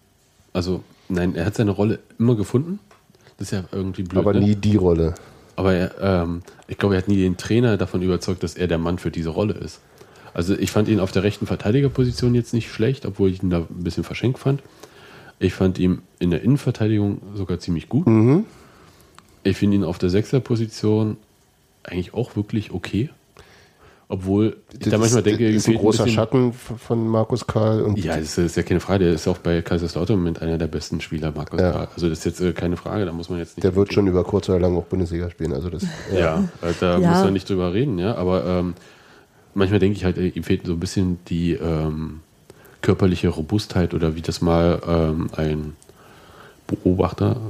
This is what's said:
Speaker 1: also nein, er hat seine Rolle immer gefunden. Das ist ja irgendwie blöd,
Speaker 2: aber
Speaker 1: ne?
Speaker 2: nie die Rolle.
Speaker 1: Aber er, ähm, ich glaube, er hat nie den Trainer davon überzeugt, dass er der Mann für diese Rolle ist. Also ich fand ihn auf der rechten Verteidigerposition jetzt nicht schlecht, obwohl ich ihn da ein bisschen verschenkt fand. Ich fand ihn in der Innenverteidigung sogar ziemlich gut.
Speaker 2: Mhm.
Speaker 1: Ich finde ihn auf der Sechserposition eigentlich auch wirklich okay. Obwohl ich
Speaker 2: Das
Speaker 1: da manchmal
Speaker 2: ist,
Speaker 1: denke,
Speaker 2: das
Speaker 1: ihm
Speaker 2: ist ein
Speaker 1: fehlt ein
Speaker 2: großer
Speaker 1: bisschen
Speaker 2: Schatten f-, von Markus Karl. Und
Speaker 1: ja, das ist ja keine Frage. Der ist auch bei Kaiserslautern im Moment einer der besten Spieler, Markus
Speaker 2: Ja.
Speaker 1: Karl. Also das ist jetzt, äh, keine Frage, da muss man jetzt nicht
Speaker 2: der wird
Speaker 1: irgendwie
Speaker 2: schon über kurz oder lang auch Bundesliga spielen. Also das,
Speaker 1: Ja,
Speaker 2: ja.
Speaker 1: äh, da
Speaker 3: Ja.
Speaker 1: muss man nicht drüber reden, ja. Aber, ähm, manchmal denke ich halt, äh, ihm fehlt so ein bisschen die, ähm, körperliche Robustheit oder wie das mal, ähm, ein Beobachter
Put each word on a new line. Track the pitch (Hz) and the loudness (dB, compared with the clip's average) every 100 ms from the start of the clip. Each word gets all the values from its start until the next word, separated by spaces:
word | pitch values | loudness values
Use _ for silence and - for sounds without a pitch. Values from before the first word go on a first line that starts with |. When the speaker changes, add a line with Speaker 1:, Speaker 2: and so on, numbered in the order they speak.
| _ _ _ _ _ | _ _ _ _ _
Speaker 1:
also | 95 87 87 - _ - | -4 -2 -4 -6 _ -6
nein, | 92 90 82 | -2 -2 0
er | 87 | -2
hat | - | 0
seine | 107 | 0
Rolle | 98 104 - - - | 2 0 -2 -6 0
immer | 117 117 | 2 2
gefunden. | 95 123 165 202 - - _ _ - - | 2 -2 -2 -6 -12 -20 _ _ -20 -14
Das | 101 | -8
ist | |
ja | 101 87 | -6 -6
irgendwie | 98 95 95 | -6 -6 -6
blöd, | 90 92 | -4 0
Speaker 2:
aber | 104 | 4
Speaker 1:
ne? | 101 | 4
Speaker 2:
nie | 101 104 | 4 4
die | 101 104 | 4 4
Rolle. | 92 82 80 82 - - - - | 6 4 2 -2 -12 -20 -14 -2
Speaker 1:
Aber | 95 | 2
er, | 90 90 - 98 92 | 2 0 -2 0 2
ähm, | 85 85 - - - | 0 -4 -10 -20 -14
ich | - | -2
glaube, | 101 95 | 2 2
er | |
hat | 95 | 2
nie | 101 | 2
den | 92 90 | 2 0
Trainer | - 113 123 101 | 0 2 2 2
davon | 92 92 | -2 -2
überzeugt, | 90 87 - 90 | 0 -2 -2 -4
dass | 87 - | -6 -4
er | 87 | -2
der | 82 | 0
Mann | 82 87 | -2 -2
für | 87 | -4
diese | 80 82 | -4 -4
Rolle | 82 104 | -2 -2
ist. | - - - _ - - - - | -4 -10 -14 _ -20 -20 -20 -10
Also | - 85 98 | -4 -2 0
ich | 101 | 0
fand | 104 107 | 0 2
ihn | 107 | 2
auf | 92 | 0
der | 95 | 0
rechten | 98 - 104 | 0 -2 -4
Verteidigerposition | 101 98 127 139 131 123 - 123 120 | -4 0 2 2 2 0 0 2 2
jetzt | 113 | 0
nicht | 117 113 | -2 -4
schlecht, | - 110 135 98 | -2 -2 -2 -4
obwohl | 95 98 | 0 0
ich | 92 | 2
ihn | 95 | 0
da | 87 | 0
ein | 82 90 | -2 -6
bisschen | 87 87 | -6 -4
verschenkt | 82 87 117 131 | -6 -2 -2 0
fand. | 139 139 - - - - - - - - | 0 -2 -4 -20 -20 -20 -20 -20 -20 -4
Ich | 92 | -2
fand | - 95 90 | 2 0 2
ihn | 90 87 - - | 0 0 -4 -4
in | 90 | -2
der | 85 | 0
Innenverteidigung | - 143 - 120 107 107 101 101 95 104 | 2 0 0 -2 0 2 0 -2 -8 -8
sogar | 92 87 | -6 -4
ziemlich | - 85 - | -4 -4 -2
gut. | 127 180 | 0 4
Speaker 2:
Mhm. | 110 113 156 220 - - - - - - - - _ | 6 6 4 2 -8 -20 -20 -20 -20 -20 -20 -20 _
Speaker 1:
Ich | 98 95 | -4 0
finde | 104 101 | 2 2
ihn | |
auf | 85 87 | 0 -2
der | 90 | 0
Sechserposition | 92 113 139 - 113 113 - 110 107 110 104 _ _ _ _ _ _ | 0 0 -2 0 -2 -4 -2 0 2 0 -4 _ _ _ _ _ _
eigentlich | - 90 90 | -10 -6 -6
auch | - 120 - | -6 -4 -4
wirklich | 101 113 101 | -4 -4 -6
okay. | 90 - 98 131 - _ - - - - _ - - - | -8 -4 -4 -4 -8 _ -20 -20 -20 -20 _ -20 -20 -8
Obwohl | 95 95 101 110 - - | -6 0 2 2 -2 -14
ich | - | -6
Speaker 2:
Das | 113 | 0
Speaker 1:
da | 107 | 2
manchmal | 113 120 | 4 4
Speaker 2:
ist, | 104 | 4
Speaker 1:
denke, | 107 113 | 4 4
Speaker 2:
das | |
Speaker 1:
ihm | 107 | 4
Speaker 2:
ist | |
ein | 101 | 4
Speaker 1:
fehlt | 113 | 4
ein | |
Speaker 2:
großer | 110 107 | 4 4
Speaker 1:
bisschen | 113 110 | 2 2
Speaker 2:
Schatten | 113 135 123 | 2 2 2
f-, | 120 - 110 | 0 -10 -10
von | - 117 113 | -4 -2 2
Markus | 113 110 95 - | 2 2 -2 -2
Karl. | 113 110 110 | 0 2 2
Und | - 101 | 2 0
Speaker 1:
ja, | 80 80 | 0 -2
das | 76 - | -2 0
ist | 85 87 | 0 0
ja | |
keine | 85 87 | 0 0
Frage. | - 98 87 | 0 2 2
Der | 80 | 2
ist | - | 0
auch | 87 | -2
bei | 87 85 | 0 0
Kaiserslautern | 82 87 85 - 87 | 0 -2 -2 -2 0
im | 104 | 0
Moment | 85 85 | 0 -2
einer | 82 82 | -2 -2
der | 82 | -2
besten | 78 - 73 | -6 -6 -8
Spieler, | - 80 78 76 | -6 -6 -6 -6
Markus | 73 82 | -6 0
Speaker 2:
Ja. | 90 | 0
Speaker 1:
Karl. | 78 80 - | 0 -4 -4
Also | 85 | -2
das | 80 | -2
ist | - | -4
jetzt, | 80 | -2
äh, | 90 | -2
keine | 80 87 87 | -2 -4 -4
Frage, | 85 98 95 | -4 -4 -4
da | |
muss | 85 85 | -6 -8
man | 90 | -8
jetzt | 85 - | -8 -2
nicht | |
Speaker 2:
der | 98 92 | 0 2
wird | 101 | 2
Speaker 1:
irgendwie | - | 2
Speaker 2:
schon | 98 | 2
über | 90 | 2
kurz | 87 101 - | 2 0 2
oder | 92 | 2
lang | 90 90 | 2 0
auch | 82 | -2
Bundesliga | 92 85 85 87 | -2 -2 -4 -6
spielen. | - 80 | -6 -4
Also | 67 87 | -4 -6
das, | 76 185 160 - | -6 -8 -8 -4
Speaker 1:
Ja, | 95 | 0
Speaker 2:
ja. | 85 80 190 - | 2 2 -2 -4
Speaker 1:
äh, | 85 85 | -6 0
da | 90 87 | 2 4
Speaker 3:
Ja. | 90 175 | 4 4
Speaker 1:
muss | |
man | 98 | 4
nicht | 95 - | 2 -2
drüber | 95 90 | -2 0
reden, | 92 143 92 | 0 0 0
ja. | 92 | -2
Aber, | - 90 92 71 | 0 0 0 0
ähm, | 90 87 82 - - - - _ _ _ 98 | 0 -2 -6 -14 -20 -20 -20 _ _ _ 0
manchmal | 92 104 | 2 4
denke | 95 101 | 2 2
ich | 92 | 0
halt, | 85 | 0
äh, | 90 | -2
ihm | 82 | -2
fehlt | 82 92 - | -2 -2 -2
so | |
ein | 82 | -4
bisschen | 90 - 92 87 - | -4 -2 -2 -2 -4
die, | 85 85 | -2 0
ähm, | 82 82 80 78 78 78 76 - _ - - - - | -2 -2 -2 -2 -4 -8 -10 -18 _ -20 -20 -20 -6
körperliche | - 98 98 87 90 | 0 2 2 2 0
Robustheit | 82 78 104 - 95 85 87 | -2 -2 -2 0 0 0 0
oder | 82 78 | -2 -2
wie | |
das | 80 80 | -6 -2
mal, | 87 85 85 85 - | 2 4 4 2 0
ähm, | 85 80 78 85 - | 0 2 0 -4 -2
ein | 78 76 76 73 - - - - - - - - - | -2 -2 -6 -12 -20 -20 -20 -20 -20 -20 -20 -18 -8
Beobachter | - - 92 90 - 101 104 | -2 0 2 0 0 0 -2